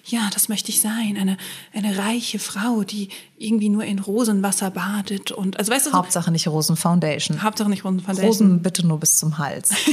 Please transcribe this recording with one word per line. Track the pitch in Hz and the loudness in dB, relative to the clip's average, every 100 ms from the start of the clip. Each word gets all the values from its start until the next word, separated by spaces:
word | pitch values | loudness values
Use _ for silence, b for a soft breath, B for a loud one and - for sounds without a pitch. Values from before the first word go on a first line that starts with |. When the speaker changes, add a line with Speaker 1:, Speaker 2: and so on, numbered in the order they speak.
Speaker 1:
ja, | - 233 202 | -6 -2 0
das | - 220 | 0 -2
möchte | 202 - | -2 -2
ich | 214 | -2
sein. | 214 226 214 202 | 0 0 -2 0
Eine, | 190 190 B B B | 0 -2 B B B
eine | 220 208 196 | -6 -2 -2
reiche | 202 233 233 208 | -2 -2 -4 -6
Frau, | - 202 233 226 | -6 -4 0 0
die | 196 214 196 B B - | -2 -4 -8 B B -10
irgendwie | 214 220 208 | 0 2 4
nur | 208 | 2
in | - 196 | 0 -2
Rosenwasser | 196 214 226 202 196 196 190 | -2 0 2 2 2 0 -2
badet. | 185 185 208 196 196 - | -2 -2 -2 -4 -6 -6
Und, | - 190 - | -4 -4 -2
also, | 208 | 0
weißt | 262 285 | 0 2
du, | |
so | 185 | 0
Speaker 2:
Hauptsache | 180 180 170 | 0 0 0
nicht | 165 170 | 0 0
Rosenfoundation. | 156 151 165 170 175 156 135 - 156 | 0 0 2 4 4 2 0 -2 -2
Speaker 1:
Hauptsache | 214 214 208 | -2 0 0
nicht | 190 | -2
Rosenfoundation. | 196 185 180 185 202 | -2 -2 -2 2 4
Speaker 2:
Rosen | 208 196 175 | 6 6 6
bitte | 180 175 170 | 2 2 2
nur | 156 | 2
bis | 156 - | 2 2
zum | 156 151 | 0 -2
Hals. | 143 - - | -4 -2 -2
Speaker 1:
<laughs> | 202 - | 0 2